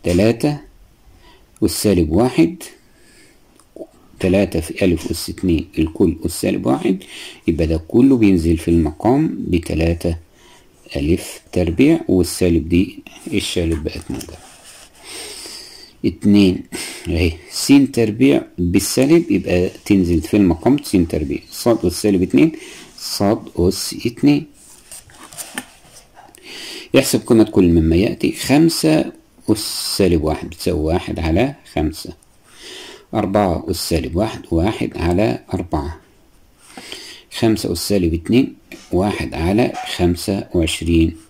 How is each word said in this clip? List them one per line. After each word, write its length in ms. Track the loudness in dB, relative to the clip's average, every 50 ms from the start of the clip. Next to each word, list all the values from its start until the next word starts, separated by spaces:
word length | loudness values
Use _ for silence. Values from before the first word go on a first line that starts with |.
تلاتة 580 | -2 2 2 4 4 4 2 2 0 -2 -2 -4 -10 -18 _ -20 -20 _ _ _ _ -20 _ _ _ -20 -20 _ _ _ _ _ -2
أس 60 | -2
سالب 400 | -2 0 0 2 4 4 2 2
واحد، 520 | 2 2 0 2 2 2 2 2 0 -8 -16 -20 -20 _ _ _ _ _ _ _ _ _ _ _ _ _ _ _ _ _ _ _ _ -18 -18 _ _ _ _ _ -10 -4
تلاتة 400 | 0 2 2 2 2 0 -2 -6
في 240 | -6 -6 -4 0 2
ألف 260 | 2 2 0 -2 -6
أس 200 | -8 -6 -6 -10
اتنين 380 | -10 -4 0 0 0 0 -2 -4 -2 -2
الكل 380 | -2 -2 0 2 2 2 2 -2 -6
أس 140 | -8 -6 -4
سالب 260 | -2 -2 -2 -2 0
واحد، 380 | -2 -2 0 0 -2 -2 -2 -4 -16 -18 -18 -18 -18 -20 -6 _ -4
يبقى 180 | 0 0 0
ده 100 | 0 0 -2 -4 0
كله 280 | 2 4 6 6 6
بينزل 400 | 6 4 4 4 4 2 2 0 0
في 100 | 2 2
المقام 680 | 2 2 2 0 -4 0 2 2 2 4 2 -2 -4 -6 -4 -2
بتلاتة 680 | -2 -2 -2 -2 -2 0 0 0 0 0 -2 -4 -4 -4 -8 _ _ _ _ -20 -20 -20 _ _ _ _ _ -10 -6
ألف 440 | -4 0 0 -2 -2 -2 -10 -16 -18 _ _
تربيع، 480 | -4 -2 -2 -2 2 2 4 4 4 2 0 0
والسالب 600 | 2 2 2 0 -2 0 0 2 2 0 0 2
دي 340 | 2 0 0 0 -4 -18 -20 -20 -20 -18 -12
السالب 580 | -6 -6 -4 -4 -4 -4 -2 -2 -2 -2 -4 -6
بقت 260 | -8 -10 -10 -12 -10
موجب. 320 | -10 -10 -10 -14 -18 -20 -20 -20 -20 -20 -20 -20 -20 -20 -20 -20 _ -20 -20 -18 -16 -16 -16 -16 -16 -16 -18 -18 -18 -18 -20 -20 -20 -20 -20 -20 _ _ -4
اتنين 580 | -4 -4 0 2 4 6 6 6 6 4 0 -6 -12 -12 -12 -12 -12 -14 -12 -8 -4
أهي 240 | -2 0 0 0 0 -4 -14 -14
س 220 | -10 -8 2 4 6 6 6 4
تربيع 500 | 2 0 0 0 2 2 2 4 4 2 0 -4 _ -4
بالسالب، 720 | -2 2 2 0 0 0 0 0 4 6 4 4 4 2
يبقى 400 | 0 0 0 2 2 2 2 0 -4 -10 _
تنزل 360 | 2 2 4 4 4 2 0
في 160 | 0 2 2
المقام 420 | 4 4 4 2 2 2 2 2 2
س 80 | 0 0 2 2 2 2
تربيع، 320 | 0 -4 -4 -4 -6 -8 -10 -14
ص 180 | -16 -4 0 0
أس 240 | 0 2 0 -2
سالب 300 | -2 0 0 2 2 2
اتنين، 300 | 0 2 4 4 4 4 2 -4 -18 -20 -20 -20 -20 -20 -20 -16
ص 240 | -12 -10 -4 -2 0 0 0 0 -4 -10 -4
أس 400 | 0 0 0 0 -2 -8 -10 -10 -6 -8
اتنين. 400 | -8 -6 2 2 2 2 2 -2 -8 -20 _ -20 -20 -20 -20 _ -20 -20 -20 -20 -20 -20 -20 -20 -20 -18 -18 -18 -14 -14 -16 -16 -16 _ _ _ -20 -20 -20 _ _ _ -20 -20 -20 _ -20 -20 -20 -18 -16 -16 -16 -16 -16 -14 0 0
يحسب 320 | 2 2 2 -2 -4 0
قيمة 180 | 4 4 4 4
كل 240 | 4 4 2 4 4
مما 280 | 4 4 4 4 2
يأتي. 360 | 2 2 0 -2 -2 -2 -4
خمسة 800 | -4 -4 -2 2 4 4 4 4 2 2 0 2 2 2 0 -4 -8 -16 _ _ _ _ _ -2
أس 460 | -2 -2 -2 -8 -8 -8 -6 -6 0
سالب 280 | 2 2 2 2 2 0
واحد 260 | -2 -4 -4 -8 -12
بتساوي 300 | -12 -6 -4 -2 -2 -2
واحد 380 | 0 0 -2 -2 -2 -6 -8 -4
على 360 | -2 0 2 2 0 0 -2 -10 _ -8
خمسة. 400 | -4 -4 -4 -4 -4 -8 -14 -16 -16 _ _ _ _ _ _ _ -20 -20 -20 -20 -18 -18 -20 -20 -20 -20 -18 _ -4
أربعة 560 | -4 -4 0 2 2 2 2 0 -2 -2 -4
أس 60 | -6 -6 -2 -2
سالب 280 | -2 -2 -2 -2 -2
واحد، 260 | -2 -2 -2 -4 -10 -8 -2
واحد 460 | 0 0 0 0 -2 -2 -6 -6 -4
على 480 | -4 -2 0 2 2 2 0 0 -4 -8 -8 -6
أربعة. 460 | -6 -6 -4 -6 -6 -6 -6 -10 -12 _ _ _ _ _ _ _ _ _ _ _ _ _ -20 -20 -20 -18 -16 -18 -16 -16 -18 -20 -20 -20 _ -6 -2
خمسة 340 | 0 0 0 0 -2 -4
أس 60 | -4 -4
سالب 360 | -2 -2 0 0 2 0 -2
اتنين، 420 | -2 -2 2 2 2 2 2 -4 _ _ _ -20 -20 -12 -4
واحد 420 | -2 0 0 0 -2 -4 -6 -8 -6
على 380 | -4 -2 0 2 2 0 0 -2 -8 -10 -10 -4
خمسة 520 | 0 0 0 0 -2 -2 -4 -4 -4 -4 -4 -2
وعشرين. 640 | -2 -2 -2 -4 -6 -2 0 2 2 2 2 -2 -8 -20